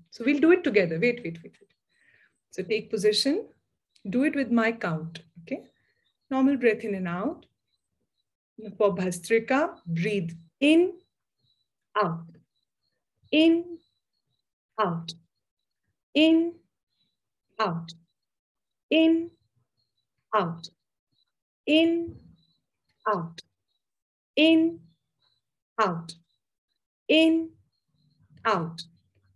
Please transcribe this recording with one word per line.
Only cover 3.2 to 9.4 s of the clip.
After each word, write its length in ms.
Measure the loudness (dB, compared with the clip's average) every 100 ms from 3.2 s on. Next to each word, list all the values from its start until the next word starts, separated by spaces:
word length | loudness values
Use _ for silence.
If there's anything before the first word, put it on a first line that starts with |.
| 0 -2 -4 _ _ _ _ _ -6
Do 140 | 0
it 120 | 0 0
with 160 | 0
my 220 | 0 0
count. 460 | -2 -4 -6 -8 -14 -20 -20
Okay. 200 | -12 -12 -12 _ _ _ _ _ _
Normal 280 | 0 0 2
breath 260 | 0 0
in 120 | -4 -6
and 120 | -6
out. 380 | -6 -6 -8 -14 _ _ _ _ _ _ _ _ _ _ -20 -16 0
For 160 | 0
Bhastrika, 840 | 2 -2 -4 -2 -2